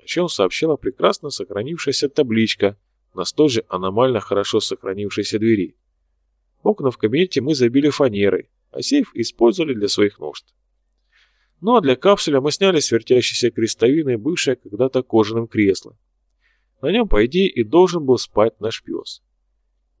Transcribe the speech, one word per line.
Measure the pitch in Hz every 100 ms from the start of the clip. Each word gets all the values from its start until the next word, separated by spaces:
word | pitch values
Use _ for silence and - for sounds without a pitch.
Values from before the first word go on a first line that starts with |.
о | -
чём | 160 175
сообщала | - 92 - 160 143
прекрасно | 104 - 190 - 147
сохранившаяся | - 92 98 127 165 - 131 139
табличка | - 131 113 110 - 98 101 _ _ _
на | 95 85
столь | - 151
же | 113 -
аномально | 92 95 101 131 113
хорошо | - 101 101 110
сохранившейся | - 98 - 95 101 107 101 110
двери. | 113 107 85 _ _ _ _ _ _ _ _ _
Окна | 196 208 139
в | -
кабинете | 110 135 185 139
мы | 123
забили | 147 120 131 147
фанерой, | - 135 101 101 92 - _ _
а | -
сейф | - 285 240
использовали | - 117 - 117 185 160
для | 117 101
своих | - 104 -
нужд. | 73 - _ _ _ _ _ _ _ _ _ _ _ _
Ну | 185 240
а |
для | 151 -
капсуля | 190 202 - 139
мы | 143
сняли | - 196 165
с | -
вертящейся | 113 - 123 - - 120
крестовины | 120 110 - 117 156 139 117
бывшее | 117 175 - 127
когда-то | - 101 131 131
кожаным | - 110 104 113 113
кресло. | 110 101 92 - _ _ _ _ _ _ _ _ _
На | 139
нём, | 220 214
по | 104 120
идее, | 170 196
и | -
должен | 107 156 185 170 135
был | 120
спать | - 104 113 -
наш | 107 -
пёс. | - - - - _ _ _ _ _ _ _ _